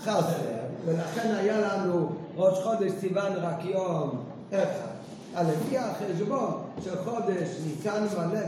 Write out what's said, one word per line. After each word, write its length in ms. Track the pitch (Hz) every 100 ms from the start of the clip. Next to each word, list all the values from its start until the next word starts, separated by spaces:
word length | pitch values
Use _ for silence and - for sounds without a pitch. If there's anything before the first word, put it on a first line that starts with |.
חסר, 580 | 220 196 160 - - 113 - -
ולכן 500 | 165 165 170 233 220
היה 260 | 202 202 214
לנו 480 | 208 196 180 175 143 165 - -
ראש 220 | 190 185
חודש 340 | 202 214 196 190
סיוון 320 | 190 180 196
רק 320 | 185 170 165
יום 600 | 180 190 185 160 139 127 - - -
אחד. 460 | 196 - - - - - - -
אז 120 | 175 160
לפי 300 | 156 277 262
החשבון 840 | 220 - 202 170 214 262 180 147 - -
של 120 | 185 180
חודש 440 | 226 233 196 180 160 - 156
ניסן 400 | - 208 208 208 180
מלא 220 | 170 214